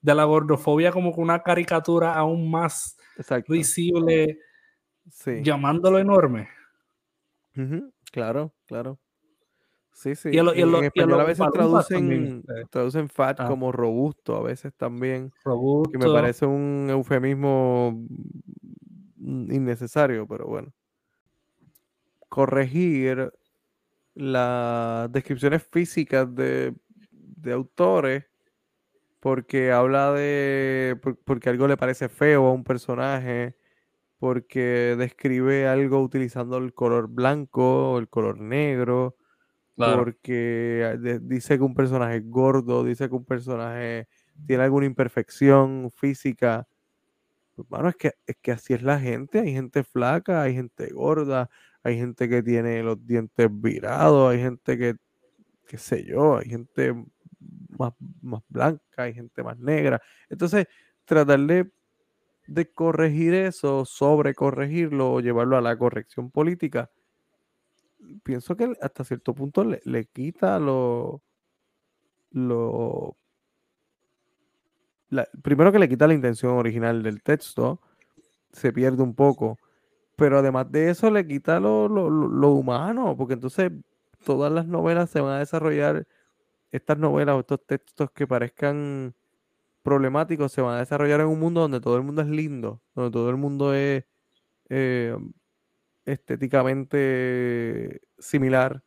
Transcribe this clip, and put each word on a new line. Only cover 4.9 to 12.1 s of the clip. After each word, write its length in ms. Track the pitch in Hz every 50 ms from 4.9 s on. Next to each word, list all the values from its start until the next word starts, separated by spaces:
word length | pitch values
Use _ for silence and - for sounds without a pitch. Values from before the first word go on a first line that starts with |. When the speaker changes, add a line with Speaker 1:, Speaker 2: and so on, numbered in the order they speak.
| _ _ _ 170
Speaker 2:
Sí. 320 | _ - - 139 123 113 -
Speaker 1:
llamándolo 560 | 151 147 139 139 139 151 170 175 190 190 190
enorme. 500 | 196 202 202 190 165 139 123 110 104 - - - _ _ _ _ _ _ _ _ _ _ _ _ _ _ _ _ _ _ _
Speaker 2:
Ujú, 380 | 139 131 131 151 170 277 269 _ _ _ -
claro, 440 | - 127 117 110 117 139 151 160 _ _ _
claro. 340 | _ - 117 120 131 135 _ _ _ _ _ _ _ _ _ _ _ _ _ _ _ _ _ _ _ _
Sí, 200 | _ - 135 143
sí. 140 | - - 160 147
Speaker 1:
Y 60 | 160
en 80 | 165
lo, 80 | 175 165
y 80 | 170 175
en 20 |
Speaker 2:
En, 80 | 165 165
Speaker 1:
lo, 60 | 170
Speaker 2:
en 60 | 147
Speaker 1:
y 20 |
en 0 |
Speaker 2:
español 260 | 143 - 185 170 - 139
a 40 | 143
Speaker 1:
los 80 | 147
Speaker 2:
veces 120 | 156 170 165
Speaker 1:
palumpas 480 | 170 151 143 180 170 165 165 165 -
Speaker 2:
traducen, 120 | - 185 180 143
Speaker 1:
también, 360 | 139